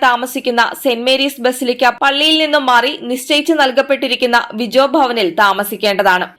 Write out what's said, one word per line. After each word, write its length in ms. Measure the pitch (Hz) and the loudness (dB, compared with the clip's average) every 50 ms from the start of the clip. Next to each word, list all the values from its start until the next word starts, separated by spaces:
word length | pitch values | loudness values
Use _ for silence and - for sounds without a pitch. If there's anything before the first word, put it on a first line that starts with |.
| 277 | 2
താമസിക്കുന്ന 560 | 254 247 240 247 254 - 269 - 254 233 233 226 - - - | 2 2 0 -4 -8 -8 -6 -4 -2 0 0 0 0 -2 -2
സെന്റ് 240 | - 277 240 226 240 | -2 -2 -2 0 0
മേരീസ് 360 | 254 262 269 269 285 277 254 240 | 0 2 2 0 -2 -4 -2 -2
ബസിലിക്ക 480 | 254 254 254 285 240 247 247 262 240 240 - - | -2 -2 0 -2 -4 -2 2 2 0 2 2 0
പള്ളിയിൽ 340 | 277 277 285 302 311 320 311 311 | 0 0 2 2 2 2 2 2
നിന്നും 200 | 302 294 294 269 254 | 2 0 0 2 4
മാറി 220 | 247 233 240 277 302 - - 240 | 2 2 2 0 -4 -6 -8 -6
നിശ്ചയിച്ചു 440 | 254 254 - - 302 294 294 320 330 302 | -6 -6 -2 0 0 0 2 0 0 2
നൽകപ്പെട്ടിരിക്കുന്ന 760 | 277 262 240 269 269 277 277 262 277 254 254 - 254 240 240 240 - - - 214 | 0 2 2 -2 0 0 -2 -2 0 -4 -2 -2 0 0 0 0 0 -2 -6 -6
വിജോ 240 | 240 214 208 262 277 269 254 | -6 0 2 2 2 2 2
ഭവനിൽ 320 | 320 269 247 240 233 196 170 165 220 | 0 0 0 0 -2 -2 -2 2 2
താമസിക്കേണ്ടതാണ്. 840 | 208 196 190 196 202 202 220 190 - 208 196 185 202 196 180 180 180 - - | 2 2 2 0 -4 -6 -6 -2 -2 -2 0 2 2 2 2 2 0 -6 -10